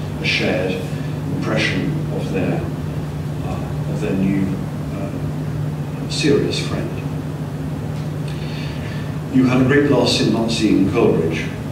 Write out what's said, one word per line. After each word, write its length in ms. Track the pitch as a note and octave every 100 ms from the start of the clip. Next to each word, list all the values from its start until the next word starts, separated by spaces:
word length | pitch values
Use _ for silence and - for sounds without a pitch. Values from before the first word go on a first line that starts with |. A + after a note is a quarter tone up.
| - -
a 40 | -
shared 540 | - G2+ D#2+ F#2 - - - - - - -
impression 560 | - - - - - - -
of 180 | G2 F#2+
their, 300 | G2 - - - - - - - - - - -
uh, 440 | - - - -
of 80 | G2
their 140 | G2+
new, 340 | F#2+ F#2+ G2 F#2+ F#2+ - - - -
uh, 1120 | - - - - - - - - - - -
serious 480 | - - - - - -
friend. 220 | - - - - - - - - - - - - - - - - - - - - - - - - - -
"You 120 | C3 B2+
had 160 | A#2+
a 40 | C3
great 240 | C#3+ C#3+
loss 300 | B2+ - -
in 140 | A2+
not 180 | A#2 A2+
seeing 400 | - G#2+ F#2+ G2
Coleridge," 540 | - - - - - - - -